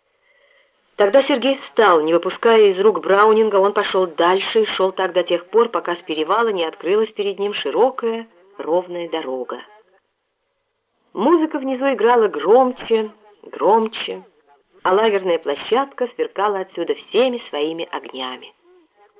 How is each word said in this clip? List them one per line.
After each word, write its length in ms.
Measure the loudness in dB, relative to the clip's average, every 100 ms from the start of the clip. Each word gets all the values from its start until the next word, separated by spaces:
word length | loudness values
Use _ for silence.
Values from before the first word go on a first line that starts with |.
| _ _ _ _ _ _ _ _ _ 0
Тогда 260 | 4 4
Сергей 340 | 4 0 0 -2
встал, 440 | -4 2 4 4
не 120 | 4
выпуская 580 | 0 -2 -2 2 6 4
из 80 | 4
рук 220 | 2 2
Браунинга, 560 | 2 4 4 4 2 2
он 160 | 2
пошёл 340 | 0 -2 -2 -2
дальше 540 | 0 0 0 0 0
и 40 | 0
шёл 280 | 0 -2
так 180 | -2 -4
до 120 | -2
тех 220 | -2 -2 0
пор, 220 | 0 2
пока 260 | -2 -6 -8
с 40 |
перевала 500 | -6 -6 -2 0 0
не 140 | -2
открылась 480 | -4 -6 -2 0 -2
перед 260 | -4 -6 -4
ним 160 | -6
широкая, 720 | -6 -4 0 0 0 -6 -6 -12 _ _ -12
ровная 520 | -4 -2 -4 -10 -8
дорога. 520 | -8 -6 -8 -8 -12 -16 -20 _ _ _ _ _ _ _ _ _ _ _ _ _ -2
Музыка 440 | 2 2 0 -4
внизу 340 | -6 -4 -2
играла 340 | 0 2 2 2
громче, 800 | 0 4 4 4 -2 -2 -2 -2 -10 _ _
громче, 800 | -16 -4 2 2 0 -8 -12 -12 -16 _ _ _ _ _
а 100 | 0
лагерная 460 | 2 2 0 -2 -2
площадка 680 | -2 -6 -2 -2 -2 -6 -8 -6
сверкала 440 | -6 -4 -4 -4
отсюда 340 | -6 -6 -6
всеми 480 | -6 -4 0 0 -2 -8
своими 380 | -6 -6 -6 -10
огнями. 640 | -12 -12 -14 -12 -14 -18 _ _ _ _ _ _